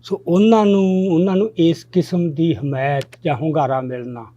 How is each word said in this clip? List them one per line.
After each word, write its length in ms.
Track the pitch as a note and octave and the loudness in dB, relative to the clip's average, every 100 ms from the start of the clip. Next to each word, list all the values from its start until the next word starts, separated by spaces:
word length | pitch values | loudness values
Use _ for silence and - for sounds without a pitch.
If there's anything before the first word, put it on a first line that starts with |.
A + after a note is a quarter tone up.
ਸੋ 200 | - F#3+ - | -8 -8 0
ਉਹਨਾਂ 400 | F3+ A3 A3 G#3 | 2 4 4 4
ਨੂੰ, 420 | G3 F#3+ F#3 F#3+ | 2 2 0 0
ਉਹਨਾਂ 220 | E3 F#3 F#3+ | 0 2 0
ਨੂੰ 140 | A3 - | -2 0
ਇਸ 280 | E3 D#3+ | 0 0
ਕਿਸਮ 480 | - F#3 - F3+ E3+ | -2 -4 -2 -2 -2
ਦੀ 220 | C#3+ E3 | -2 -2
ਹਮਾਇਤ 640 | - C#3+ C3+ C#3 C#3 - - | -2 -4 -4 -2 -2 -6 -6
ਜਾਂ 120 | D#3+ C3 | -4 -2
ਹੁੰਗਾਰਾ 440 | D#3+ D3+ C3+ C3 | -2 -2 -2 -2
ਮਿਲਣਾ 460 | C3 B2+ B2 A#2+ A2+ | -4 -8 -10 -12 -16